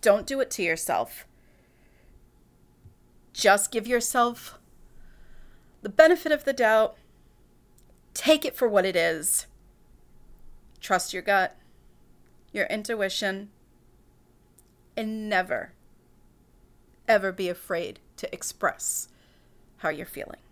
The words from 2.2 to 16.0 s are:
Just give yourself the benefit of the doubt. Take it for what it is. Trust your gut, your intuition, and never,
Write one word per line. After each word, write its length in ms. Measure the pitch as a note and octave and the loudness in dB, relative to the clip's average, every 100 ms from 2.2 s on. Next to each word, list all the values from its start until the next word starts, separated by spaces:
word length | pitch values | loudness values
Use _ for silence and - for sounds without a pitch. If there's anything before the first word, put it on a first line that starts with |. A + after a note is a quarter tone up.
| _ _ _ _ _ _ - _ _ _ _ | _ _ _ _ _ _ -20 _ _ _ _
Just 400 | - G#3 G3+ - | 0 4 4 4
give 160 | A3+ G#3+ | -4 0
yourself 720 | A#3+ A#3 B3+ A#3+ A#3+ - - _ - - - - - - - - - - - | -2 0 2 0 0 -14 -20 _ -20 -20 -20 -20 -20 -20 -20 -20 -20 -20 -14
the 80 | G3+ | -12
benefit 420 | G3+ D#4+ F4 D#4+ | 8 8 8 2
of 120 | D4 | -2
the 100 | - | 0
doubt. 420 | C4+ A3+ A3 A3 - - - - _ _ _ _ - - - _ | 0 4 4 2 -2 -20 -20 -20 _ _ _ _ -20 -20 -20 _
Take 320 | - - D#4 - | -6 4 4 4
it 100 | - | -2
for 120 | A#3+ | 2
what 180 | G3+ F#3 | 2 2
it 100 | F3+ | 2
is. 520 | E3 E3 D3 - - - - _ _ - - - - - - - - - | 0 0 -2 -2 -4 -18 -20 _ _ -20 -20 -20 -20 -20 -20 -20 -20 -20
Trust 320 | - F#3 - | -2 -2 0
your 120 | F#3 | -8
gut, 320 | F3 G3+ F#3 - - - - - - - - - - | 0 2 2 -6 -20 -20 -20 -20 -20 -20 -20 -20 -12
your 140 | G#3 F#3+ | -4 -4
intuition, 840 | G#3+ G#3 A3+ G3 - G3+ F#3+ G3+ _ _ _ _ _ _ _ _ _ _ _ _ _ _ - | -4 -6 -4 -2 -2 -4 -4 -10 _ _ _ _ _ _ _ _ _ _ _ _ _ _ -8
and 320 | A3 A3 G#3+ | -6 -6 -2
never, 440 | G3 F#3 A#2 - - - - | 0 0 -4 -6 -16 -20 -20